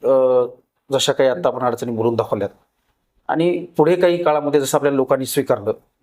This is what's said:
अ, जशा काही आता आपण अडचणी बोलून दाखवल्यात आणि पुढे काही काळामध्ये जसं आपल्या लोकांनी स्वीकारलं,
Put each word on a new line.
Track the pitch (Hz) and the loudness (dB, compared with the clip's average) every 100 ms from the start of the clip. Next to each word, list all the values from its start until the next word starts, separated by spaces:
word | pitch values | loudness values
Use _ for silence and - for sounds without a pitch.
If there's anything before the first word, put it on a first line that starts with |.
अ, | 127 135 131 127 120 - _ _ - | 0 2 4 2 0 -6 _ _ -4
जशा | 135 - | -2 0
काही | 135 135 | 2 2
आता | 127 156 | 2 -2
आपण | 123 | -2
अडचणी | 123 117 120 | -4 -4 -6
बोलून | 113 113 117 | -2 -2 0
दाखवल्यात | 107 107 101 - _ _ _ _ _ _ - | -2 -2 -6 -10 _ _ _ _ _ _ -6
आणि | 156 175 180 165 - | -2 0 -2 -4 0
पुढे | 151 180 | 2 4
काही | 175 175 | 2 2
काळामध्ये | 165 151 143 147 | 0 0 0 0
जसं | 135 151 | 0 0
आपल्या | 143 | 0
लोकांनी | 139 131 135 127 | 0 0 -2 -2
स्वीकारलं, | - 127 120 104 - _ _ | -4 -2 -2 -2 -8 _ _